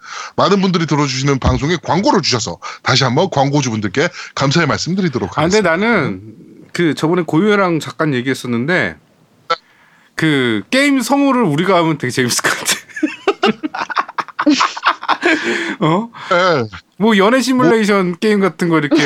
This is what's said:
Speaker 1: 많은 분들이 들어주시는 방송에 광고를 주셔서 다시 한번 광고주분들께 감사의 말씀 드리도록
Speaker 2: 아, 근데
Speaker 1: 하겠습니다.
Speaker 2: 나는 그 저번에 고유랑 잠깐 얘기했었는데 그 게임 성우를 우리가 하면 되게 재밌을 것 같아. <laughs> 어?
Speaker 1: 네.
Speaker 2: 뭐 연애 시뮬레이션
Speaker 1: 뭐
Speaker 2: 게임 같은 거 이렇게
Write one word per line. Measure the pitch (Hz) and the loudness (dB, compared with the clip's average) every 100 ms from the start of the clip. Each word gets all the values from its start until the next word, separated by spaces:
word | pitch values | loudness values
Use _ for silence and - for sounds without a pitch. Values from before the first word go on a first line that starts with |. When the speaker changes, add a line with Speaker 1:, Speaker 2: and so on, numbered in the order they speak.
| - - - - | -14 -16 -8 0
Speaker 1:
많은 | 147 196 | 2 4
분들이 | 190 165 156 | 2 0 0
들어주시는 | 147 143 131 143 135 | 0 0 0 0 0
방송에 | - 127 143 175 | 0 0 0 -4
광고를 | - 156 254 226 | -2 0 2 2
주셔서 | 131 120 95 82 - - | 0 -2 -4 -10 -14 -8
다시 | - - | -2 0
한번 | 131 131 196 | 2 0 0
광고주분들께 | 143 139 147 127 110 104 135 170 - - | 0 2 0 0 -2 -2 0 -2 -4 -10
감사의 | - 139 160 147 | -2 0 2 2
말씀 | 107 156 190 | 0 -2 -2
드리도록 | 180 120 107 - | -2 -2 -4 -2
Speaker 2:
아, | |
근데 | 160 214 | 2 2
Speaker 1:
하겠습니다. | 180 | 2
Speaker 2:
나는 | 165 226 214 123 92 110 - - - - | 2 2 0 0 -6 -12 -20 -20 -20 -10
그 | - 165 | -2 0
저번에 | 131 156 180 165 | 0 0 0 0
고유랑 | 156 214 208 185 160 | 0 2 2 2 -2
잠깐 | 131 - 156 | -4 -4 -2
얘기했었는데 | 127 131 131 123 117 139 180 101 80 _ _ _ _ - 165 _ _ _ _ _ | 0 -2 -4 -4 -2 0 0 -2 -6 _ _ _ _ -6 -6 _ _ _ _ _
그 | - 160 139 123 107 - | -2 0 2 0 -2 0
게임 | 262 285 269 | 0 2 2
성우를 | 214 285 277 247 | 0 0 2 2
우리가 | 202 143 185 175 | 2 0 2 2
하면 | 165 151 | 2 -2
되게 | 123 | -2
재밌을 | 123 123 - | -2 -2 0
것 | - - | -2 -2
같아. | - - - - 294 - - - - - 302 - - - - - - - 294 | -4 -6 -8 -8 -8 -4 -4 0 -2 -2 -8 -8 -6 -6 -6 -8 -8 -2 0
<laughs> | 269 - - - - - - 339 311 - 339 339 - | 2 0 0 -4 -2 -4 -2 0 -2 -2 -4 -6 -2
어? | 156 180 233 - - | 0 0 -2 -12 -2
Speaker 1:
네. | 175 185 147 110 - - - | 2 4 2 -2 -8 -20 -2
Speaker 2:
뭐 | 214 202 | 2 4
연애 | 196 262 | 4 2
시뮬레이션 | 247 254 - 226 202 202 180 | 2 2 4 4 2 2 0
Speaker 1:
뭐 | 175 | 0
Speaker 2:
게임 | 214 208 | 0 2
같은 | 190 - 175 | 0 0 0
거 | 160 | 0
이렇게 | 147 311 | 2 2